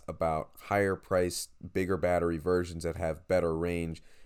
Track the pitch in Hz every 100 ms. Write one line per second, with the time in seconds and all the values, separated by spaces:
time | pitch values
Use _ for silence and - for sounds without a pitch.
0 | - 85 82 78 - - - 104 98 92
1 | - 92 90 82 - - 90 92 92 95
2 | 90 90 85 82 76 90 87 82 85 82
3 | 82 80 - 92 85 80 87 85 82 80
4 | - -